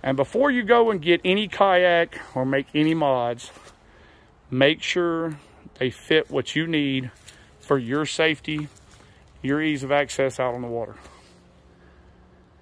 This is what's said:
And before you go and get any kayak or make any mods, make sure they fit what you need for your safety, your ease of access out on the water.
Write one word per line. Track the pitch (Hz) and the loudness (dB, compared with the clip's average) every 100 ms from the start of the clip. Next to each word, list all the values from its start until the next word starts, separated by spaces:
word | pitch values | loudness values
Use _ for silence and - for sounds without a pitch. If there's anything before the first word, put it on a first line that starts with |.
And | 131 135 | -2 0
before | 139 220 285 | 0 2 2
you | 247 | 2
go | 208 240 233 | 2 2 2
and | 202 | 0
get | 156 170 | 2 2
any | 185 196 208 | 2 0 -2
kayak | - 196 180 180 170 170 - - | 2 4 4 4 4 0 -6 -10
or | 131 | -4
make | 131 135 139 | -2 -2 -2
any | 151 156 | 0 0
mods, | 160 147 127 120 120 - - - - - - - - _ _ _ | 2 2 0 -2 -6 -12 -20 -20 -20 -20 -20 -20 -20 _ _ _
make | 127 139 160 | 2 4 2
sure | - 180 170 165 165 147 - - - - | -2 0 0 0 -4 -6 -14 -20 -20 -6
they | 131 | -6
fit | - - 156 - | -6 0 2 2
what | 143 123 151 | -4 -4 -4
you | 165 | -2
need | 160 139 135 127 - - - - - | -2 0 -2 -6 -14 -20 -20 -20 -20
for | - 139 | -2 0
your | 117 143 151 | 0 -2 -2
safety, | - 160 151 - 151 147 - - - - - - - | 0 0 0 -4 -6 -6 -12 -20 -20 -20 -20 -20 -10
your | 131 143 | -2 0
ease | 156 147 | 0 -2
of | 135 | 0
access | 143 139 - 135 123 | 0 0 0 -2 0
out | 127 | -4
on | 120 | -4
the | 120 | -6
water. | 117 110 - - - - - _ _ - - - - - - - - _ _ | -6 -8 -12 -20 -20 -20 -20 _ _ -20 -20 -20 -20 -20 -20 -20 -20 _ _